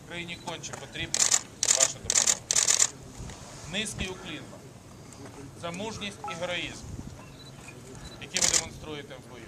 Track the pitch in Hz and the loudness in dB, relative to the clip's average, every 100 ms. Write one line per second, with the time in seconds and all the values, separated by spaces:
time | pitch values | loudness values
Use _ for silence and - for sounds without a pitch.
0 | - 175 175 170 175 160 135 - 135 151 | -8 -6 -6 -6 -6 -6 -8 -8 -8 -4
1 | 160 - - - - - - - - - | 0 6 8 6 2 0 6 8 8 4
2 | - - - - - - - - - - | 2 6 6 4 4 4 6 6 6 2
3 | - - - - - - - 185 214 - | -14 -10 -10 -10 -12 -12 -4 -2 -2 -2
4 | 190 185 180 147 117 - - - - - | -4 -4 -8 -8 -10 -14 -16 -18 -18 -16
5 | - - - 139 139 - 170 175 220 208 | -16 -14 -14 -12 -14 -10 -8 -6 -6 -4
6 | 202 - - 165 175 175 143 113 - - | -6 -6 -8 -4 -2 -2 -4 -6 -8 -8
7 | - - - - - - - - - - | -10 -12 -14 -16 -16 -14 -14 -14 -14 -12
8 | - - 135 135 - - 160 - 156 147 | -12 -12 -2 4 6 6 2 -8 -8 -8
9 | 139 131 117 123 | -10 -14 -14 -14